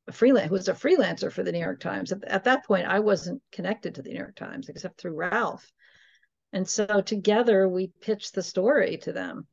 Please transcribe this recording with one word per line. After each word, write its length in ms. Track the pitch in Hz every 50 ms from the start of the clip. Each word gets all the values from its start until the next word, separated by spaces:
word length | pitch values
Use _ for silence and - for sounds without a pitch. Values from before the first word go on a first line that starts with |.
| _
a 60 | -
freelan-, 340 | - - 226 262 262 208 -
who 80 | 156 190
was 140 | 185 - 185
a 60 | -
freelancer 580 | - - 294 370 311 196 175 170 - - -
for 100 | - 185
the 80 | 190 175
New 80 | 170 170
York 200 | 165 190 - -
Times. 320 | - 185 196 190 185 180
At, 100 | 185 202 -
at 200 | - 185 196 -
that 220 | 247 262 294 -
point, 200 | - 202 180 -
I 140 | - 190 208
wasn't 420 | 214 208 196 - 165 175 - - - _
connected 440 | - - 175 190 214 - - 170 -
to 80 | 139
the 80 | - -
New 80 | 131 -
York 180 | - - -
Times 320 | - - - - - - -
except 320 | 165 - - - - -
through 140 | - 175 156
Ralph. 500 | 156 175 175 202 240 214 156 - - - _ _ _ _ _ _ _ _ _ _ _ _ _ _ _ _ _
And 160 | 202 185 185 -
so 320 | - 220 202 202 208 196
together 680 | 196 - 220 202 170 208 208 220 233 233 202 190 190 185
we 220 | 180 185 190 185 - _
pitched 340 | - 220 214 208 - - -
the 80 | 196
story 560 | 175 - - 185 190 240 294 233 185 180 165 -
to 140 | - -
them. 340 | - 185 - - - - - _